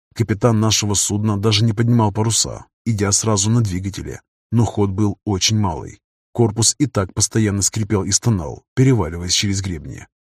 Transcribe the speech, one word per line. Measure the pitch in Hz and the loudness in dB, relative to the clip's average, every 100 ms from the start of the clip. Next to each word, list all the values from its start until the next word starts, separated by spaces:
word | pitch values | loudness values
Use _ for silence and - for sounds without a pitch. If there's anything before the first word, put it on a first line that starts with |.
| _ - | _ -4
Капитан | 113 107 123 107 | -2 2 2 2
нашего | 110 104 107 | 2 0 0
судна | 98 - 104 107 101 | -2 -2 -2 -2 0
даже | 107 104 113 | 0 2 2
не | |
поднимал | 107 117 120 107 | 2 2 2 2
паруса, | 98 110 107 69 55 - _ - | 0 0 0 -2 -8 -16 _ -6
идя | 104 101 | -2 0
сразу | 98 110 107 107 | 0 2 0 2
на | 120 | 2
двигателе. | 107 90 95 90 73 - - _ _ | 2 -2 -6 -8 -10 -14 -18 _ _
Но | 113 | 0
ход | 107 - 101 | 2 2 0
был | 95 104 - - | 2 0 -2 -4
очень | 95 - 110 | -2 0 2
малый. | 101 73 50 - _ _ _ - | 0 -2 -10 -16 _ _ _ 0
Корпус | 113 104 113 - | 0 2 0 0
и | 147 | 0
так | - 92 | 0 -2
постоянно | - - 117 107 101 | -2 -2 2 0 0
скрипел | 98 - 104 104 | -2 -2 -2 -2
и | 92 | 0
стонал, | 101 - 98 73 - _ - | -2 0 0 -2 -10 _ 2
переваливаясь | 131 123 78 82 90 | 4 4 0 -4 -4
через | - 104 98 | -2 0 -2
гребни. | 95 82 - - - _ | -4 -8 -10 -14 -18 _